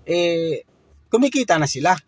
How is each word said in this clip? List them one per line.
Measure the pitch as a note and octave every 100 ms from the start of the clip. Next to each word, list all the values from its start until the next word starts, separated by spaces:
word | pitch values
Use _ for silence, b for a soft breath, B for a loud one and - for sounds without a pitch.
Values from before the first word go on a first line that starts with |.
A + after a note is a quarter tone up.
eh, | - F3 F3 E3+ E3 C#3+ - _ _ _ _
kumikita | A3+ C4+ C4+ A3+ D#3+
na | D3
sila. | C3 D#3+ F3+